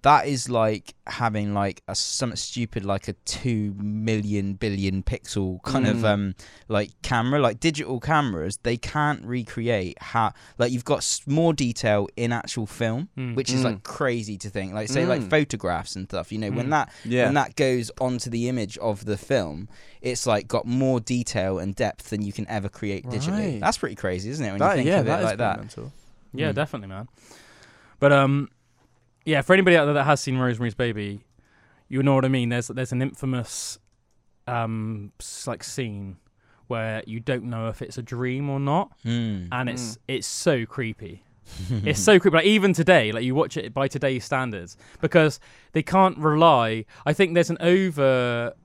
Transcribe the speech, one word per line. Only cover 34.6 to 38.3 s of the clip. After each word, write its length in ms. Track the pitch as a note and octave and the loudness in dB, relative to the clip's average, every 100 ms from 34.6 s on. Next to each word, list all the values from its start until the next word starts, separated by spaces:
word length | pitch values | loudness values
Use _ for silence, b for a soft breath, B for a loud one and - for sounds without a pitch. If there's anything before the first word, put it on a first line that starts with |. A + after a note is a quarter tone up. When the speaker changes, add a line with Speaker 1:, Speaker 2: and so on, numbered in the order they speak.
| A2+ A2+ A2 A2 G2+ _ | -2 -4 -4 -6 -10 _
Speaker 3:
s-, 260 | - - - | -16 -12 -8
like, 160 | A#2 | -8
scene 540 | - - A#2+ G2+ G2 F#2 _ _ _ _ _ | -8 -6 -6 -6 -10 -14 _ _ _ _ _
where 360 | A#2+ A2+ A2 - | -6 -4 -6 -6
you 120 | A2+ | -10
don't 240 | A#2 B2+ A#2 | -4 -4 -4
know 220 | A2+ A2+ | -6 -6
if 120 | A2 | -6
it's 160 | - - | -10 -10
a 40 | |
dream 480 | A#2 A#2+ B2+ | -10 -4 -4